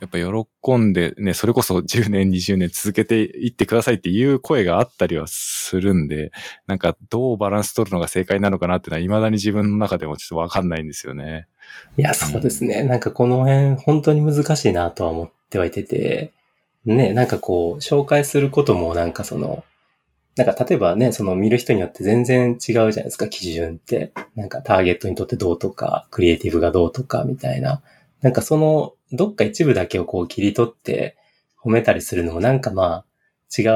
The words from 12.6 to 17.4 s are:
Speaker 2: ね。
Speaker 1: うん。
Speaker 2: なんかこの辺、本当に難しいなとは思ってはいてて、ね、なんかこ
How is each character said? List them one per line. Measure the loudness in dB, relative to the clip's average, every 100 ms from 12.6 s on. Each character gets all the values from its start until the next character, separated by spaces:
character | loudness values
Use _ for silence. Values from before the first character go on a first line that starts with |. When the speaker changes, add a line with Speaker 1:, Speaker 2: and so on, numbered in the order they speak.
Speaker 2:
ね。 | -2 0
Speaker 1:
う |
ん。 | 0
Speaker 2:
な | 0
ん |
か | -2
こ | 0 2
の | 2
辺、 | 4 4 4 2
本 | 2 2
当 | 4
に | 2
難 | 2 2 0
し | 0 0
い |
な | 0 -2
と | -2
は | -4
思 | -4
っ | -8 _ _
て | -2
は |
い | -2
て | -4
て、 | -4 -2 -2 -2 -6 _ _ _ _ _
ね、 | 2 4 4
な | 2
ん | 2
か |
こ | 0